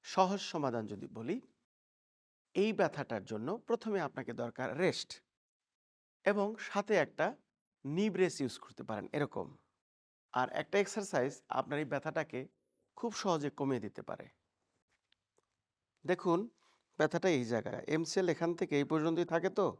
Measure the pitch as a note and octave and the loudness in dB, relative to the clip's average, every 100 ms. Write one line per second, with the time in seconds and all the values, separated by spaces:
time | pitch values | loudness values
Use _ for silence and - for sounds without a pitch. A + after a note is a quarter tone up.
0 | - - F#3 G3 - E3+ C#3 A#2 A2 G2 | -2 4 4 2 -2 -2 0 -2 -4 -8
1 | - A2+ A#2 A3+ - _ _ _ _ _ | -10 -8 -6 -6 -8 _ _ _ _ _
2 | _ _ _ _ _ - G#3+ G#3 E3+ D3 | _ _ _ _ _ 0 2 4 2 2
3 | C3 A2 F#2+ G#2+ A#2+ A3+ - - A3 G3 | -4 -4 -4 -4 -4 -6 -2 -2 0 -2
4 | D3 - B2 A#2 A#2+ - B2+ B2 F3+ - | -2 -4 -8 -6 -6 -4 -4 2 0 0
5 | - - _ _ _ _ _ _ _ _ | -8 -14 _ _ _ _ _ _ _ _
6 | _ _ - G#3 G3+ A3 - G3+ G#3 G3+ | _ _ 0 2 0 -2 -4 -4 2 2
7 | C3+ - E3+ C#4 _ _ _ _ C3+ D#3+ | 2 0 -2 -2 _ _ _ _ -4 0
8 | G#3+ F3+ F#3 - C3 - - - B2+ G#2 | 2 4 2 2 -4 -4 -16 -16 -6 -6
9 | - D3 C#3+ - F2+ C#3 _ _ _ _ | -4 -2 -2 -4 -8 -12 _ _ _ _
10 | _ _ _ B2+ B2+ - D3+ G3 G3 - | _ _ _ 0 0 -2 0 2 2 -2
11 | G3 D3 B2+ - _ B2+ - D3 D3 C#3 | 0 2 0 -2 _ -4 -2 -2 -2 -2
12 | D#3+ D#3 D3+ B2 C3+ _ _ _ _ - | -2 -4 -4 -6 -10 _ _ _ _ -6
13 | A#3 G#3+ G3+ E3 C#3+ - C#3 B2+ G2 - | -6 -2 2 2 0 -2 0 0 -2 -10
14 | - - - _ _ _ _ _ _ _ | -10 -12 -12 _ _ _ _ _ _ _
15 | _ _ _ _ _ _ _ _ _ _ | _ _ _ _ _ _ _ _ _ _
16 | D3 F3 F#3 E3+ A3+ _ _ _ _ - | 0 0 4 2 0 _ _ _ _ 2
17 | D#3 E3+ F#3 D3 A#2 A#2 - - - D#3 | 2 4 4 2 2 0 0 -6 0 0
18 | D#3+ - F#3 D3+ E3+ E3+ E3+ D3 C#3+ D#3 | 2 0 2 2 0 -2 0 0 2 2
19 | D#3+ E3 E3+ E3 F3+ F#3 F3 F#2+ | 2 0 2 2 2 2 0 0